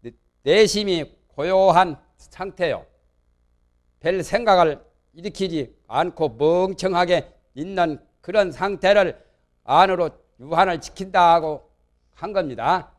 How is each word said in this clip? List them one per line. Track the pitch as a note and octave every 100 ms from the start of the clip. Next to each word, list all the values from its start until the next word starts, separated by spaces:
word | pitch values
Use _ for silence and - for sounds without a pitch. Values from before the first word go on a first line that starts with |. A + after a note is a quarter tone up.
내-, | A#2+ _ _ _
내심이 | C3+ F#3 A3 G3+ G#3 F3 D3+ _ _
고요한 | - D#3+ F#3+ F#3+ E3+ F#3 C#3+ _ _
상태요. | - - - - F3 G#2 - _ _ _ _ _ _ _ _ _ _ _
별 | - F#3
생각을 | D#3 G#3 A#3 F#3 E3 C#3+ _ _ _
일으키지 | - F#3 - F#3+ E3 B2 _ _
않고 | A#2+ F3 - D#3
멍청하게 | A2+ D3 F3 F#3 F#3+ F#3 F3 F3+ F3 - _ _
있는 | - E3+ F#3+ E3+ C#3+ _ _
그런 | - G#3 G3
상태를 | C#3+ F#3 F#3+ F#3 G3+ F3+ - _ _ _ _
안으로 | - C#3+ G3 F#3 E3 - _ _
유한을 | C3 E3 F#3+ E3+
지킨다고 | - - F#3+ F#3 F3 E3+ D#3+ D3 _ _ _ _ _
한 | _ E3
겁니다. | G3 D#3+ A#2+ B2 F3+ -